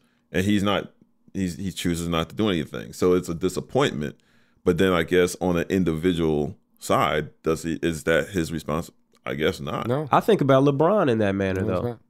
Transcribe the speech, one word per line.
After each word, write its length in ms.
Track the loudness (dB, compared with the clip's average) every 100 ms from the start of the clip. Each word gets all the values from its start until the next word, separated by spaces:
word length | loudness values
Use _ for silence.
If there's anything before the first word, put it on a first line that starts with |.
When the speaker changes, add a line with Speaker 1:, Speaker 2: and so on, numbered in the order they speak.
| _ _ _
Speaker 1:
and 120 | -2
he's 180 | 2 2
not, 300 | 2 0 -2 _ _ _ _
he's, 240 | -6 -4 -4
he 140 | -8
chooses 340 | -4 -2 -2 -2
not 200 | -2 -2
to 40 |
do 140 | -2 0
anything. 420 | 0 -2 -8 -12
So 220 | 0 2
it's 140 | 2 0
a 60 |
disappointment. 840 | -4 -2 -4 -4 0 0 0 -8 -8 _ _ _ _
But 120 | 0 2
then 160 | 4
I 100 | 2
guess 320 | 2 2 2 0
on 160 | 0 0
an 80 | 0
individual 840 | 0 0 0 0 2 0 0 -2 -6 _ _
side, 520 | -2 0 2 0 -4 _
does 200 | -2 -2
he, 160 | -2 -2
is 220 | -2 -2
that 240 | 0 2 2
his 240 | -2 -4
response? 380 | -4 -4 -6 -6 -14 _ _
I 80 | -8
guess 260 | -2 -2 -2
not. 260 | -6 -6 -2
Speaker 2:
No. 200 | -4 0
Speaker 3:
I 80 | 0
think 220 | 2 2
about 220 | 4 4
LeBron 460 | 4 2 2 2 2
in 80 | 2
that 160 | 2
manner, 280 | 0 0 -2
Speaker 2:
No, 100 | -2
it's 80 | -2
Speaker 3:
though, 60 | -4
Speaker 2:
not. 100 | -8